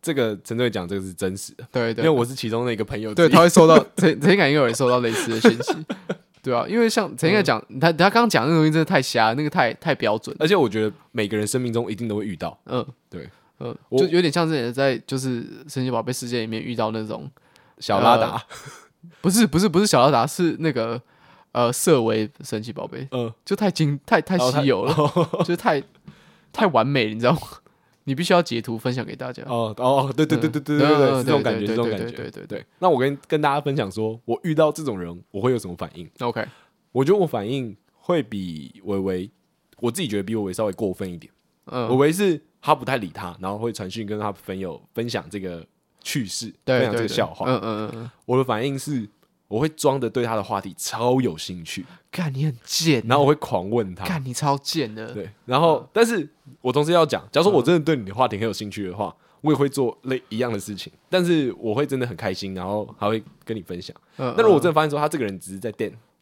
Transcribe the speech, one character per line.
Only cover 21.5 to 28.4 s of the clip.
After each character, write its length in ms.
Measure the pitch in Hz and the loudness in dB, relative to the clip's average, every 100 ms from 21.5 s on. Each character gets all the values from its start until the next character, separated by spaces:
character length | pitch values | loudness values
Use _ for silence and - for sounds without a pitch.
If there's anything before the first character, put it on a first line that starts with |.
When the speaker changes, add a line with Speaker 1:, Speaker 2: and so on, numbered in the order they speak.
Speaker 2:
呃， 200 | - 120 | 0 0
色 300 | 123 - 151 | 2 4 4
违 260 | 113 110 110 _ | 4 0 -2 _
神 180 | 147 110 | -8 -8
奇 120 | 113 | -8
宝 160 | 107 - | -10 -10
贝。 180 | 120 135 | -10 -8
Speaker 1:
嗯。 200 | 127 117 113 | -6 -6 -8
Speaker 2:
就 100 | - | -6
太 160 | 196 208 | -2 0
精-， 300 | - 156 143 | 2 0 0
太， 160 | - 226 | 0 0
太 160 | - 190 | 2 0
稀 300 | 127 139 139 | 2 2 2
有 180 | 107 | 2
了， 80 | 120 | 0
Speaker 1:
哦， 340 | 160 147 - 165 | 2 2 2 0
太- 80 | - | 0
Speaker 2:
就 60 | |
是 120 | 175 175 | 0 0
太， 260 | - 151 139 _ - - _ _ _ | 0 0 -2 _ -20 -20 _ _ _
太 140 | - 220 | 0 2
完 180 | 120 | 4
美， 300 | 120 143 110 | 2 2 0
你 60 | 110 | 2
知 60 | 120 | 2
道 60 | |
吗？ 60 | 156 - - _ _ _ _ | 2 0 -18 _ _ _ _
你 120 | - 135 | -6 -4
必 80 | |
须 80 | 175 | 4
要 100 | 180 | 4